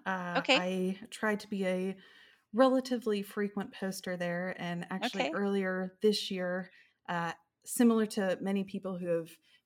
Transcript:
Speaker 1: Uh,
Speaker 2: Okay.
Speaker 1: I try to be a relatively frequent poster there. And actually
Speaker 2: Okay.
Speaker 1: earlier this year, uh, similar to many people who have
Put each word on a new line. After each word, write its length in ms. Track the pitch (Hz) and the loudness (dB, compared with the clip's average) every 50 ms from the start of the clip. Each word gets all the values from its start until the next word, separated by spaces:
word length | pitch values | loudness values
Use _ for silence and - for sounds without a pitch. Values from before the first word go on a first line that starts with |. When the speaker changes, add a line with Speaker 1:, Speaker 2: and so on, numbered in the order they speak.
| - | -6
Speaker 1:
Uh, 300 | 190 190 185 180 175 175 180 | -4 -4 -4 -4 -2 -2 -2
Speaker 2:
Okay. 180 | 180 - 269 | 4 4 4
Speaker 1:
I 420 | 269 180 185 185 185 185 185 190 - - - | 4 4 2 0 0 0 0 -2 -4 -8 -14
try 260 | - - - 214 208 | -8 -4 -2 0 0
to 120 | 202 - - | -2 -4 -6
be 160 | 208 190 196 | -4 -2 0
a 320 | 185 185 185 185 190 190 190 - - - - - - - _ _ _ - | 0 0 0 -2 -4 -6 -8 -14 -20 -20 -20 -20 -20 -20 _ _ _ 2
relatively 680 | 214 262 262 254 262 254 - 254 233 - 220 208 202 196 | 4 6 6 6 4 2 0 -4 -2 0 0 0 0 -2
frequent 500 | - - 214 208 202 202 202 190 - - | -4 -4 -4 -4 -2 -2 -4 -6 -6 -8
poster 440 | - 196 190 190 - - 190 180 | -6 -6 -6 -6 -6 -6 -6 -4
there. 380 | 175 175 175 175 175 185 185 - - | -2 -2 -2 -2 -2 -2 -4 -6 -6
And 280 | 175 175 175 170 - - | -6 -6 -4 -6 -6 -6
actually 320 | 190 185 202 240 - 190 - | -4 -4 -4 -2 -2 -2 -2
Speaker 2:
Okay. 100 | 139 - | -2 0
Speaker 1:
earlier 640 | 196 202 196 202 196 190 185 185 185 185 185 - _ - | 0 0 2 2 2 2 0 0 -2 -4 -6 -4 _ 4
this 280 | 214 208 202 - - | 4 4 4 0 -4
year, 400 | 190 185 180 180 180 185 180 - - - - _ _ _ _ - | -4 -2 -2 -2 -2 -2 -4 -8 -14 -20 -20 _ _ _ _ -4
uh, 240 | 175 170 170 165 - - _ _ _ _ _ | -2 -2 -2 -2 -4 -8 _ _ _ _ _
similar 420 | - - - 247 233 226 226 220 | -8 2 6 6 6 8 6 4
to 300 | 208 - 220 190 185 175 - | 2 0 0 2 2 0 0
many 240 | - 190 196 196 190 | 0 0 0 0 -2
people 340 | 196 - 190 196 190 185 175 | -4 -6 -8 -6 -6 -6 -4
who 80 | 180 | -2
have 240 | 175 170 165 165 165 - - _ _ _ _ _ | 0 0 0 0 -4 -12 -20 _ _ _ _ _